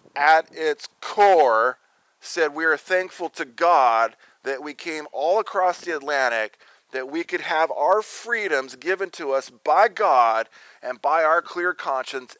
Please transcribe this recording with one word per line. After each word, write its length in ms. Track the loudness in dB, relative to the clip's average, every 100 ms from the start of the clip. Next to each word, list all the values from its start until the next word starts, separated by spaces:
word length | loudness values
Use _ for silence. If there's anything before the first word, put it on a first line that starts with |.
| _
at 360 | 0 4 4 2
its 380 | -6 -4 -4 -10 _
core, 800 | -8 4 6 6 6 4 2 -2 _ _ _ _
said, 340 | -12 -2 -2
"We 120 | 0 -2
are 120 | -2
thankful 520 | 0 -2 -2 -10 -12
to 160 | -10 -12
God 720 | 0 4 6 4 4 0 -4 _ _
that 180 | -8 -8
we 120 | -8
came 340 | -12 -10 -10 -10
all 260 | -4 0 0
across 400 | 0 -2 -2 -2
the 160 | -8 -8
Atlantic, 640 | -4 0 0 0 -4 _ _ _ _
that 180 | -10 -6
we 140 | -8
could 180 | -6 -8
have 300 | -2 0 0
our 320 | 0 2 0
freedoms 720 | -2 -14 -6 -4 -2 -2 -4 -8
given 340 | -6 -4 -6
to 220 | -8 -4
us 180 | -4 -4
by 380 | _ 0 2 2
God 600 | 2 2 4 4 0 -4 -12 -20 _
and 220 | -12 -6
by 220 | -2 0
our 180 | 2 0
clear 320 | -2 -6 -4
conscience, 640 | -4 -6 -6 -6 -10 -12